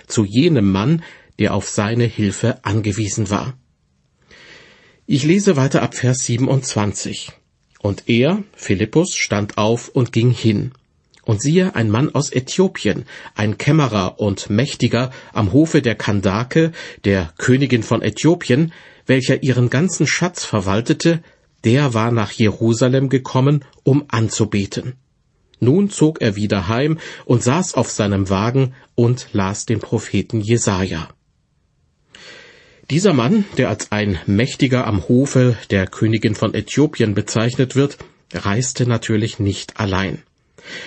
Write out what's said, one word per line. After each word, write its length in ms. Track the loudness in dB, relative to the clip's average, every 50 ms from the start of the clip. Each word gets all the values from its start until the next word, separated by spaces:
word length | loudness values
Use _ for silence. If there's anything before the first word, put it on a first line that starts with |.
| -16
zu 180 | _ -2 0 0
jenem 460 | 2 2 2 2 4 4 4 4 4
Mann, 320 | 2 2 2 2 0 0 -2 -8 -20 -20 _ _ _ -2
der 160 | -2 0 0
auf 120 | -2 -4
seine 380 | -4 -4 -2 -2 0 0 0 0
Hilfe 580 | -2 0 -2 -2 -2 -2 -2 -2 -2 -2 -2
angewiesen 680 | -4 -2 -2 0 -2 -2 -2 -2 -4 -4 -4 -4 -4 -2
war. 260 | -2 -4 -4 -6 -10 -12 _ _ _ _ _ _ _ _ _ _ _ _ _ _ -20 -20 -20 -20 -20 -20 -20 -20 -20 _ _ _ _ _ _
Ich 180 | -2 -2 0 2
lese 320 | 2 2 4 4 2 2
weiter 260 | 4 2 2 2 0
ab 120 | 0 0 -4
Vers 240 | -2 0 0 0 0 -2
siebenundzwanzig. 1080 | -4 -2 0 0 0 0 0 -2 -2 -2 0 0 0 -2 -6 -8 -10 -10 -10 -12 -16 -20 _ _ _ _ _ _ _ _ _
"Und 280 | -4 -4 -4 -4 -2 0
er, 360 | 2 2 4 2 2 -2 -4 -10 _
Philippus, 640 | -16 -4 -2 0 0 0 0 2 0 0 0 -2
stand 400 | -6 -4 -2 -2 -2 -2 -4 -2
auf 320 | 0 0 2 0 0 -4 -4
und 240 | -2 -2 -2 0
ging 180 | 0 2 2 2
hin. 420 | 0 2 0 0 0 0 -2 -6 -10 _ _ _ _ _ _ _ _ _ _
Und 160 | -2 -2 0
siehe, 340 | 0 2 2 2 2 2 0
ein 140 | 0 0 2
Mann 260 | 2 2 0 0 0
aus 160 | -2 -2 0
Äthiopien, 760 | -2 -4 -4 -2 0 0 0 0 0 -2 -2 -2 -2 -2 -6 -12 -18 -20 -20 -14 _
ein 220 | -2 -2 -2 -2
Kämmerer 640 | 0 0 2 4 4 2 2 2 0 0 -2 -2 -2
und 300 | -2 -2 -2 -2 -4 -2
Mächtiger 600 | 0 0 0 -2 -2 -2 0 0 0 0 -2 -4 -6 -14 -20 -8
am 200 | -2 -2 0 2
Hofe 280 | 4 4 4 4 2 2
der 140 | 2 2 -2
Kandake, 800 | -2 -2 -2 -2 0 0 0 0 0 -4 0 2 2 2 2 -2 -8 -16 -18 -18 -4 0
der 280 | 2 2 2 0 -4 -8 -4
Königin 440 | 2 2 4 4 4 2 0 -2
von 200 | 0 0 -2 0
Äthiopien, 720 | 0 -4 -4 0 2 2 2 2 2 0 2 2 2 0 -2 -12 -20 -20 -20 -14 _
welcher 360 | 0 0 2 2 2 0 2
ihren 280 | 2 0 2 2 2 2
ganzen 360 | 2 0 0 0 0 -2 -2
Schatz 380 | -2 0 -2 -2 -4 -4 -6 -8
verwaltete, 800 | -4 -2 -2 0 0 0 0 0 0 -2 0 2 0 0 0 -4 -12 _ _ _ _ _ _ 0
der 300 | 2 2 4 2 2 0
war 180 | 0 0 2
nach 180 | 0 0 -2 -2
Jerusalem 800 | 0 0 0 0 2 0 0 0 2 2 2 2 2 2 2 2
gekommen, 560 | 0 -2 -2 0 0 2 2 4 2 0 -2 -8 _ _ _
um 200 | 2 2 2 0 0
anzubeten. 880 | -2 -2 0 -2 0 -2 -2 0 0 -2 -4 -4 -6 -8 -8 -10 -12 -12 _ _ _ _ _ _ _ _ _ _ _ _
Nun 300 | 0 2 2 2 2 0
zog 300 | 0 2 0 0 2 0
er 160 | -2 -2 0
wieder 320 | -2 -2 -2 -2 -2 0 -2
heim 300 | -2 0 0 0 -2 -4 -6 -16 -18 -18 -2
und 180 | 0 0 2
saß 320 | 2 2 0 0 -2 -2 -2
auf 160 | -2 -2 -2
seinem 380 | -2 -2 0 0 0 0 0 0
Wagen 460 | 0 0 0 0 0 0 0 -2 -4 -12 -20 _ _
und 340 | 0 2 2 2 -2 -6 -6
las 320 | -2 -2 -2 0 -2 -6 -4
den 160 | -4 -4 -4
Propheten 600 | -2 -4 -4 -4 -4 -2 -2 -4 -2 -2 -4 -4
Jesaja." 680 | 0 0 0 0 0 0 0 0 -2 -2 -4 -8 -8 -12 -16 _ _ _ _ _ _ _ _ _ _ _ _ _ _ _ _ _ _ _ -20 -20 -20 -20 -20 -20 -20 -20 -20 -20 _ _ _ _ _ -4
Dieser 240 | -2 2 2 4 4
Mann, 300 | 4 2 4 2 2 0 0 0
der 140 | -2 0 0
als 200 | -2 -6 -6 -4
ein 280 | -2 -2 0 0 -2 -2 0
Mächtiger 600 | 0 2 2 2 0 0 0 0 2 2 0 0
am 220 | 0 -2 -2 0 2
Hofe 480 | 2 2 2 2 2 4 4 4 2 0 -2 -2
der 160 | 0 0 0
Königin 480 | -2 -2 -2 0 0 0 0 0 -2 0
von 180 | 0 -2 -2
Äthiopien 640 | -2 -4 -6 -2 0 0 0 0 2 0 0 0 2
bezeichnet 600 | -2 -4 -2 -2 0 0 0 0 0 -2 0 2
wird, 220 | 0 0 0 -2 -10 -20 -20 _ _ _ _ -10
reiste 520 | -4 -2 -2 0 0 -2 -4 -2 -2 0
natürlich 520 | 0 0 -2 0 0 0 0 0 -2 -2 -2
nicht 400 | -2 -2 -2 -4 -10 -14 -6 -4
allein. 440 | -2 0 0 0 -2 -2 -6 -10 -14 _ _ _ _ _ _ -20 -20 -18 -16 -16 -16